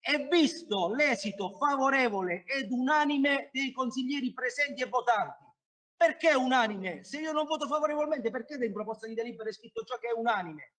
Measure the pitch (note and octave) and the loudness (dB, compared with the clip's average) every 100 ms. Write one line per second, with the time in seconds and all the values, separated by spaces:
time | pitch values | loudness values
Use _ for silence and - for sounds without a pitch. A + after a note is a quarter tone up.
0 | - C#4+ C4 E4+ D4 - - G3+ F3+ A#3 | 0 -2 4 4 4 2 -4 -2 0 2
1 | D4 A#3+ A3 - F#3 - C#4+ C4 C4 C4+ | 2 2 -2 -4 -6 0 0 4 4 4
2 | B3+ G3+ F3+ F3 - C4+ A3 B3 B3+ D4+ | 2 0 -2 -4 -4 -4 -2 -2 2 4
3 | D4 C#4+ C#4 C#4 C#4 B3+ C4+ B3+ B3+ B3 | 4 2 2 2 -2 -4 -4 -2 -2 -2
4 | B3+ C#4+ A#3+ A3+ B3 B3 C#4+ B3 A3+ B3 | -2 -2 -4 -4 -6 -2 -4 -2 -2 -2
5 | B3 A3 - - - _ _ _ _ _ | 2 2 2 -6 -20 _ _ _ _ _
6 | E4+ D#4+ E4 C#4+ B3+ B3+ A3 G3+ F#3 F3 | 4 4 4 4 4 4 2 0 -6 -8
7 | F#3 D4 D#4 D4+ D4+ D#4 D4 D4+ D4+ D4+ | -10 -8 -4 -2 -2 -2 -2 0 0 0
8 | D4+ D4+ A3+ B3 A#3 D4 A#3 G3 G#3+ A3 | -2 -2 -2 -6 -8 -6 -4 -4 -8 -8
9 | A3+ A3+ A#3 A3+ A3 G3+ A#3 - A3 B3+ | -8 -6 -6 -6 -10 -10 -12 -12 -10 -8
10 | A#3 A#3 A#3 G#3 F3 D3+ C#3 | -4 -2 0 0 -2 -10 -18